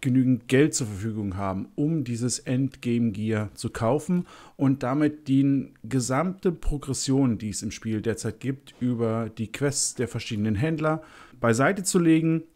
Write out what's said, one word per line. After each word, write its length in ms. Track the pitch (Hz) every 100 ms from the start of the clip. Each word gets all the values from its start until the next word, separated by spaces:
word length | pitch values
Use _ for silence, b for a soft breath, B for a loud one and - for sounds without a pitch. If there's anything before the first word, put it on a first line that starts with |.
genügend 480 | 139 127 131 127 -
Geld 260 | 127 156
zur 120 | 156 113
Verfügung 500 | 101 110 107 101 92
haben, 320 | 98 95 - -
um 280 | 147 165
dieses 340 | 127 117 123 113
Endgame 720 | - 131 135 - 120 120 117
Gear 400 | 101 107 110 107
zu 140 | - 113
kaufen 580 | - 113 143 147 180 175 B B -
und 260 | 139 135
damit 460 | 123 139 151 147 -
die 460 | 135 139 139 - -
gesamte 680 | 110 127 120 131 170 185 190
Progression, 840 | 165 - 147 135 131 - 131 135 104
die 140 | 107
es 120 | 92
im 80 | 107
Spiel 300 | - 113 110
derzeit 400 | 110 110 113 -
gibt, 340 | 123 135 - -
über 500 | 123 120 117 110 113 -
die 160 | 110
Quests 420 | - 143 - -
der 140 | - 117
verschiedenen 460 | 120 - 107 107
Händler 480 | 101 156 160 156 156 B B B B
beiseite 460 | 117 113 139 196
zu 140 | 185 190
legen 460 | 170 160 160 160 160